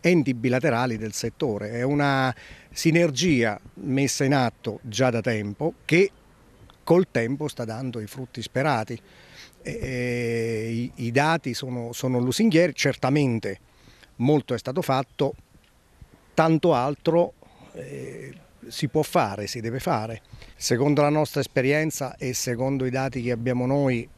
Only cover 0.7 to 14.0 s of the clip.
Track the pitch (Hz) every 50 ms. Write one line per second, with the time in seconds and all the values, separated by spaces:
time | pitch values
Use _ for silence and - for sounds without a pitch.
0.7 | 120 113 123 131 113 107 110 110 101 - - 117 - _ 165 135 107 101 101 104
1.7 | 117 117 123 135 143 143 143 143 139 135 131 127 120 - - - - - - -
2.7 | - - - 165 156 165 175 165 139 123 160 185 151 123 117 113 104 - - -
3.7 | - - - 143 131 135 143 131 - - 143 135 143 139 127 117 - _ _ 117
4.7 | 104 - - 120 104 98 131 127 117 117 101 131 117 107 104 104 101 _ 139 165
5.7 | - _ - - 156 170 202 190 _ _ _ _ _ _ _ _ _ _ - -
6.7 | - _ _ - 165 180 190 - _ 139 117 117 139 139 151 147 - - 120 110
7.7 | 110 113 135 127 117 120 107 101 - 135 131 - _ - 110 - _ 131 135 156
8.7 | 139 113 110 - 120 104 - - - - - - - - - - _ _ - -
9.7 | 120 113 - 135 131 123 123 123 120 120 120 117 117 117 113 113 113 107 110 113
10.7 | 117 113 120 131 - - 120 117 117 135 143 156 165 165 - 135 117 - - 131
11.7 | 123 123 117 117 120 - - 131 127 123 123 127 123 - 220 226 156 160 175 175
12.7 | 135 - - 143 127 - - 127 139 151 143 131 117 113 - 101 98 - _ _
13.7 | _ _ _ - - _